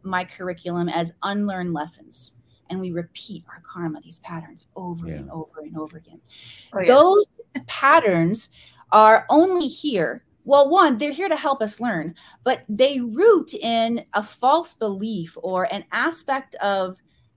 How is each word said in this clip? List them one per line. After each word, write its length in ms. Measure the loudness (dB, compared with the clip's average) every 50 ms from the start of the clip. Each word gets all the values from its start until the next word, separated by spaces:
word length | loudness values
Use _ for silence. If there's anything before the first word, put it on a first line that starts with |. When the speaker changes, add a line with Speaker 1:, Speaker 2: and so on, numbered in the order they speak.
| _
Speaker 1:
my 220 | -6 -6 -6 -6
curriculum 640 | -6 -10 -10 -10 -10 -10 -8 -8 -6 -4 -4 -4 -2
as 240 | -2 -4 -4 -6 -8 _ -8
unlearned 500 | -6 -4 -4 -4 -4 -4 -6 -6 -6 -6
lessons. 600 | -6 -6 -10 -12 -16 -20 -20 -18 -18 -18 -18 _ _ _ _ _ _ _ _
And 120 | -10 -8
we 100 | -8 -8
repeat 540 | -8 -8 -10 -10 _ -18 -18 -16 -16 -18 -18 -20
our 100 | -20 -20
karma, 400 | _ -20 -12 -8 -8 -8 -8 -8
these 180 | -14 -18 -20 -18
patterns, 460 | -16 -14 -14 -14 -14 -16 -20 -20 -20 _ _
over 320 | -14 -12 -12 -10 -10 -10 -12
Speaker 2:
Yeah. 80 | -12
Speaker 1:
and 160 | -12 -14 -14
over 300 | -14 -14 -14 -14 _ -18
and 160 | -18 -14 -12 -12
over 200 | -12 -12 -14 -20
again. 220 | -20 _ -20 -20 _ _ _ -20 -20 -20 -20 -20 -20 _ -6
Speaker 3:
Oh, 60 | 0
yeah. 60 | 2 4
Speaker 1:
Those 380 | 6 6 6 6 6 2 2 0 _ -16 -20 -14 _ -12 -12
patterns 840 | -10 -8 0 2 4 4 4 4 2 2 2 2 0 0 -4 -6 -12 _ _ -20 -20 _ _ _ _
are 340 | 6 8 8 8 8 6 4 4
only 380 | 4 6 6 6 4 0 -2 -2
here. 560 | -6 -6 -6 -4 -2 0 -2 -2 -4 -8 -14 _ _ _ _
Well, 240 | 2 4 6 6 6
one, 280 | 6 4 4 4 4 0
they're 140 | -2 -4
here 180 | -4 -4 -2 -2
to 60 | -2
help 260 | -2 -2 -4 -2 -2 -4
us 160 | -6 -6 -6
learn, 340 | -6 -4 -4 -4 -6 -8 -10 -14 _ -20 -20 _ _
but 200 | -2 -2 -2 -4 -8
they 300 | 0 2 2 2 2 -2
root 520 | -6 -6 -2 2 4 6 6 4 2 -2 -8
in 500 | -8 -4 -2 0 0 0 0 -2 -6 -8 -6 -6
a 80 | -6 -6
false 500 | -6 -8 -2 2 2 2 2 0 -4 -8
belief 600 | -6 -6 -6 -4 -6 -6 -6 -6 -8 -8 -10 -12 -12
or 300 | -8 -4 -4 -2 -2 -2 -4
an 100 | -8 -10 -8
aspect 600 | -6 -4 -4 -2 -4 -4 -4 -4 -6 -6 -6 -10 -12
of, 460 | -6 -4 -2 -2 -2 -2 -4 -8 -12 _ _ _ _ _ _ _